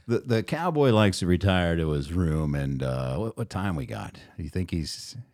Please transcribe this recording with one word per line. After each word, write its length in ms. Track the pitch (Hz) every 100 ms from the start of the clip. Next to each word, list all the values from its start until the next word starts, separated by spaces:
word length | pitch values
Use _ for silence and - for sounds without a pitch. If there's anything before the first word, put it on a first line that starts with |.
| -
the, 120 | 113
the 220 | - 113
cowboy 500 | 101 156 180 151 139
likes 260 | 110 104 -
to 80 | 87
retire 500 | 87 98 92 87 85
to 140 | 80
his 220 | 73 69
room, 420 | 87 82 78 76
and, 280 | 71 69 67
uh, 340 | 65 64 64 67
what, 200 | 113 -
what 140 | 117
time 260 | - 101 82
we 80 |
got? 340 | 60 55 52 - - -
You 100 | 78
think 220 | 92 90
he's 460 | 87 76 - - - -